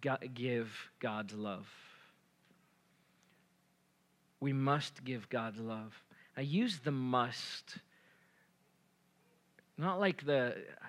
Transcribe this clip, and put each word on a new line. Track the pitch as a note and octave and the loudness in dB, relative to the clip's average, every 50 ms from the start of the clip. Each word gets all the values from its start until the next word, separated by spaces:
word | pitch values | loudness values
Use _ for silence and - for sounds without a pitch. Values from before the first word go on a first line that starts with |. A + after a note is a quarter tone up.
go-, | C3+ C#3 C3 - - C3 B2+ | 0 0 0 0 -2 -8 -6
give | A#2+ B2 B2+ A#2+ A#2 A2+ A2 G#2 - - - _ - | -4 -2 0 2 2 0 -2 -6 -12 -14 -14 _ -6
God's | - A2+ G#2+ G#2+ G#2 G2 G#2+ | -4 -2 -2 -2 -4 -6 -6
love. | G#2+ G#2 G#2 F#2+ F#2 G2+ - - - - - - - - - _ _ _ _ _ _ _ _ - _ _ _ _ _ _ _ _ _ _ _ _ _ _ _ _ _ _ _ _ _ _ _ _ _ _ _ _ _ _ _ _ _ _ _ _ - | -4 -4 -4 -4 -6 -8 -14 -18 -20 -20 -20 -20 -20 -20 -20 _ _ _ _ _ _ _ _ -20 _ _ _ _ _ _ _ _ _ _ _ _ _ _ _ _ _ _ _ _ _ _ _ _ _ _ _ _ _ _ _ _ _ _ _ _ -2
We | C3+ C#3 | 0 2
must | C3+ C3+ C3+ C#3 C#3+ D3+ - - - - C3 | 4 4 4 4 4 4 2 -4 -8 -8 -6
give | C3 B2+ A2+ G2+ - | -4 -4 -4 -4 -2
God's | C3 A#2 A2+ A2+ G#2 A2+ | -2 -2 -2 -2 -4 -4
love. | A2+ A2+ A2 A2 A2 G#2+ - - - _ - - - - - | -4 -4 -4 -6 -6 -10 -14 -18 -20 _ -20 -20 -20 -12 -6
I | C3 | -4
use | C#3 C#3 D#3 G#3 B3 A#3+ F#3 D3 | -2 2 4 4 4 2 0 -2
the | - D3+ | -2 0
must, | C#3 C3 B2+ B2+ B2 B2 A#2+ B2 B2 - - - - - - - - - - _ _ _ _ - - _ _ _ _ _ _ _ _ _ _ _ _ _ _ _ _ _ _ _ _ _ _ _ _ _ _ _ _ - _ _ - | 0 2 2 4 4 4 4 2 0 -6 -8 -8 -8 -10 -12 -12 -14 -16 -16 _ _ _ _ -20 -20 _ _ _ _ _ _ _ _ _ _ _ _ _ _ _ _ _ _ _ _ _ _ _ _ _ _ _ _ -20 _ _ -6
not | - D#3 F#3+ F#3 F#3 | -2 0 0 2 4
like | G3+ F#3+ E3 - C#3+ | 4 4 2 2 2
the, | C#3+ C#3+ C3+ B2 A#2+ - F#2+ - - C#2+ - - | 4 6 6 6 4 0 -4 -8 -12 -14 -14 -16